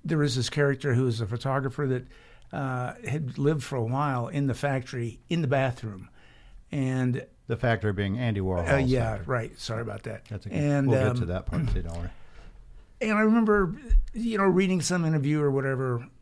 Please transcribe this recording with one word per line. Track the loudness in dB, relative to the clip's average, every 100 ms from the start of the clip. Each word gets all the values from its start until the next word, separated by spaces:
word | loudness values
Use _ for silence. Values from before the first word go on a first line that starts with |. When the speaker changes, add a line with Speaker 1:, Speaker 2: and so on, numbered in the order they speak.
Speaker 1:
there | 0 2
was | 2 0
this | -2
character | 2 2 2 2
who | 2
was | 2 0
a | -4
photographer | -4 -2 -2 -2 -4 -2
that, | -2 -6 -20 -20 -20 -10
uh, | -6 -4 -4 -6 -8 -6
had | -4 -4 0
lived | 0 0
for | -2 -4
a |
while | -2 0 0 -2 -2
in | -2 0
the |
factory, | 0 -2 -2 -4 -6 -6 -8 _
in | 0
the | 2
bathroom. | 2 2 -2 -8 -10 -16 -20 -20 -20 -20 -20 -8
And | -2 0 0 0 -2 -6 -16 -6
Speaker 2:
The | 0
factory | 2 2 0
being | 0 -2 0
Andy | 0 0
Warhol's | 0 0 2
Speaker 1:
Uh, | 2
yeah, | 4 2 0
Speaker 2:
factory. | -4 -4
Speaker 1:
right. | -4 -4 -10
Sorry | -8 -6
about | -6 -8
that. | -10 -12 -10
Speaker 2:
That's | -12 -6
okay. | -2
Speaker 1:
And, | 2 2 2
Speaker 2:
We'll | 4
get | 2
Speaker 1:
um, | 0
Speaker 2:
to | -2
that | -4 -2
part | -2 0
too, | -2
don't | -2 -6
worry. | -8
Speaker 1:
<clears throat> | -10 -18 -18 -20 -20 -20 -20 -20 -6
And | 0 2
I |
remember, | 4 4 4 4 2 -4 4 4 4
you | -4 -2 2
know, |
reading | 4 6 4 2
some | 2 0
interview | 2 2 2 2
or | 2
whatever | 2 0 -2 0 -2 -6 -20